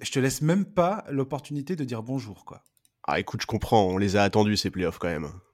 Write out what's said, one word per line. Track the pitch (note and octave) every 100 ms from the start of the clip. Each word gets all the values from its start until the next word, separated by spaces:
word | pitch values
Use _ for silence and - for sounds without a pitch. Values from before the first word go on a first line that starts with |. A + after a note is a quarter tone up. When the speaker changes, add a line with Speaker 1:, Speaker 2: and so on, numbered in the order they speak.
Speaker 1:
je | -
te | C#3
laisse | C3+ C3+
même | D#3 G3 F#3+
pas | - F3 G#3 -
l'opportunité | C#3 C3+ C#3+ - D3 C#3 F3
de |
dire | B2+ A#2
bonjour, | A2+ C3+ A2 F2+
quoi. | - D#2 _ _ _ _
Speaker 2:
Ah, | - D2+
écoute, | - G#2+
je | -
comprends, | G#2+ - A2+ F#2
on | F#2+
les | G2+ G2+
a |
attendus, | G2+ G#2+ G#2 G2+
ces | F#2+
playoffs, | F2+ E2+ -
quand | F2
même. | D#2 D2 F2+ -